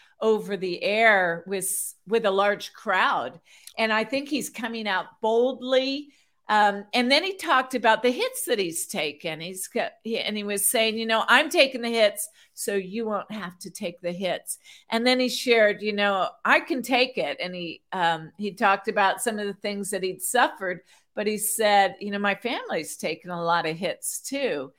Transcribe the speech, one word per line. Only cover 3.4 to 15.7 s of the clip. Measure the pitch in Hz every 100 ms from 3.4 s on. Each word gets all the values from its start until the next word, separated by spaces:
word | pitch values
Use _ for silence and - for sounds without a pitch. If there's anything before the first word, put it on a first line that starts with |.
| _ - - -
And | 220
I | 220
think | 220 277 285
he's | 285 -
coming | - 226 226 214
out | 185 - -
boldly. | 220 226 254 269 254 262 269 277 285 _ _ _ -
Um, | 214 208 202 202
and | 240 247
then | 285
he | 381 381
talked | 320 262 262
about | 254 226 220
the | 247
hits | 254 508 508 -
that | 220
he's | 175 165 -
taken. | 190 151 - 170 156
He's | 170 185 -
got, | 233 170 -
he, | 220 226
and | -
he | 214
was | 208 202 -
saying, | 233 220 220
you |
know, | 226 226 -
"I'm | 247 311
taking | 349 269 254
the | 233
hits, | 233 208 208 - _ _
so | - -
you | 202 185 214
won't | 214 202 -
have | 214 180 180
to | 202
take | - 190 175
the | 175
hits." | 175 180 156 - - - - -
And | 226 247
then | 254
he | 254
shared, | - 254 233 208